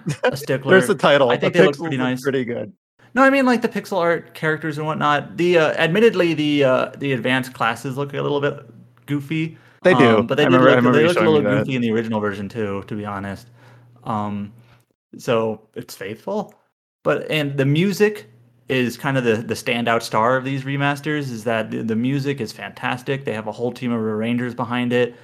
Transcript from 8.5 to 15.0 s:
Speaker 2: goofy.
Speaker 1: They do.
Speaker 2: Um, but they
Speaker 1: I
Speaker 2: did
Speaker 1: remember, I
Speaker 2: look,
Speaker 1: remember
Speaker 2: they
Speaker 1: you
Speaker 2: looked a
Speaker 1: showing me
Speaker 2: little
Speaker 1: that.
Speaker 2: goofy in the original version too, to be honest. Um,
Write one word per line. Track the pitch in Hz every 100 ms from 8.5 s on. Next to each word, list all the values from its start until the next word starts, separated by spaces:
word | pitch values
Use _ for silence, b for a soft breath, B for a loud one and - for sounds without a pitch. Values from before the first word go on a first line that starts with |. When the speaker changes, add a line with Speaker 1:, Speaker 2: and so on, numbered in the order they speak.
| 139 - - - _ -
Speaker 2:
goofy. | 147 143 160 160 b b b
Speaker 1:
They | -
do. | 135 120 110
Speaker 2:
Um, | -
but | 135
they |
Speaker 1:
I | 143
Speaker 2:
did |
Speaker 1:
remember, | 127 127
I |
Speaker 2:
look, | 127
Speaker 1:
remember | 123 120
Speaker 2:
they |
Speaker 1:
you | 160
Speaker 2:
looked | 147
a |
Speaker 1:
showing | 110
me | 151
Speaker 2:
little | 104 104
Speaker 1:
that. |
Speaker 2:
goofy | 107 131
in |
the | 117
original | 110 113 110
version | 104 98 101
too, | 120 104 98 98
to |
be | 107 104
honest. | 101 98 95 - b b b b _
Um, | - 110 104 101 104 - b b b _